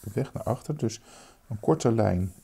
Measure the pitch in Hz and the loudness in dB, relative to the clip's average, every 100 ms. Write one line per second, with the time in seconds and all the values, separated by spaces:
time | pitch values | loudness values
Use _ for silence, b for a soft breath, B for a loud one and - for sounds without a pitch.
0 | 104 113 135 - - 120 - 151 110 - | -8 -4 -4 -4 -4 -4 -4 -4 -4 -4
1 | B B B B - 113 - 156 127 113 | B B B B -14 -4 0 2 4 4
2 | 104 90 92 - | 4 2 -2 -6